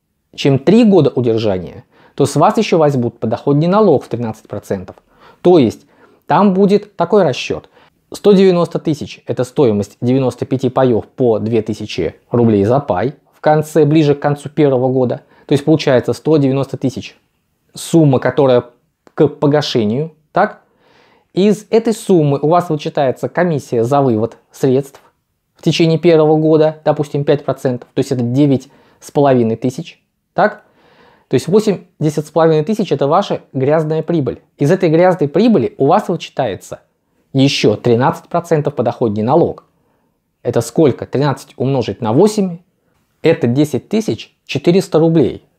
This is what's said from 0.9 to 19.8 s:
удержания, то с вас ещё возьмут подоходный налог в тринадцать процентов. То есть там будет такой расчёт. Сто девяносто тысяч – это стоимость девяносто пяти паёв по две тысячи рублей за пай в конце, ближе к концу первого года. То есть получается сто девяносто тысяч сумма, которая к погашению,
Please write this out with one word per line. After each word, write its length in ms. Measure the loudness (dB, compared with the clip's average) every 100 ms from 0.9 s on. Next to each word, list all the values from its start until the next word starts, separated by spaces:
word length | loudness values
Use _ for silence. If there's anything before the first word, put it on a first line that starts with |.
| 4 2
удержания, 760 | 0 0 0 -2 -4 -8 -16 -20 _ _ -4
то 100 | -2
с 100 | 2
вас 200 | 0 0
ещё 200 | 0 2
возьмут 420 | 2 0 -4 -4
подоходный 480 | -6 -4 -2 0 2
налог 380 | 2 2 2 -2
в 20 |
тринадцать 400 | -8 -8 -10 -14
процентов. 480 | -14 -8 -8 -10 -20 _ _ -20 _
То 180 | 2 4
есть 260 | 4 0 _ _ _ _ -2
там 280 | 2 2
будет 420 | 2 2 0 -2 -6
такой 280 | 0 2
расчёт. 460 | 0 -2 -6 -10 -12 _ _ _ _
Сто 180 | -4 2
девяносто 480 | 4 4 2 -2 -4
тысяч – 420 | -6 -6 -8 -14 -10
это 160 | -6
стоимость 540 | -4 0 2 0 -4 -6
девяносто 460 | -2 0 -2 -4 -6
пяти 240 | -4 -2
паёв 360 | 0 0 0 -4
по 320 | -2 0 0
две 220 | 0 -2
тысячи 540 | -4 -8 -10 -6 -6 -8 _
рублей 340 | 0 2 2
за 160 | 2 0
пай 360 | -2 -4 -4 -8 _
в 80 | _
конце, 420 | 0 0 0 0
ближе 320 | 2 4 2 0
к 60 |
концу 260 | -2 -4 -6
первого 380 | -2 0 2 0
года. 340 | 0 -2 -4 -12 _ -4
То 60 |
есть 120 | -2 0
получается 480 | 0 2 0 0
сто 240 | -4 0 0
девяносто 400 | 2 -2 -4 -6
тысяч 400 | -8 -8 -12 -20 _ _ _ _ _
сумма, 460 | -18 0 2 4 2
которая 460 | 0 0 2 2 0 _ _ _ _
к 140 | -2 -2
погашению, 840 | 0 0 0 -2 -2